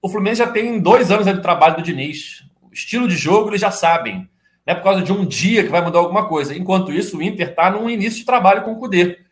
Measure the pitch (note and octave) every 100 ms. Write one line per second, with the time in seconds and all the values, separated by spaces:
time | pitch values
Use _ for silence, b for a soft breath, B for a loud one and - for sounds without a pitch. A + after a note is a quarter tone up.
0 | F#3 G3+ G3 A3+ A#3 A3 A#3 A3+ E3 B3
1 | F#3 G#3 G3 F#3+ F3 E3+ D#3+ D#3+ E3 C3
2 | C#3+ D#3 - - _ _ _ - - A#3+
3 | B3 E3 C#3 G3+ G#3 G3+ G3+ - E3 E3
4 | A2+ F#2 F#2 _ _ _ - - F#3+ F#3+
5 | E3+ G3+ F#3 - F3+ A3+ - - E3+ E3+
6 | F3 G3 - D#3+ C#3 D#3 F#3 F#3+ F#3 D#3
7 | F3+ D#3+ F3 F#3 E3+ - F3 G#3 A#3 A#3
8 | G#3+ A3+ - B3 F#3+ G3 A3+ A3 B3+ F#3
9 | F3+ - _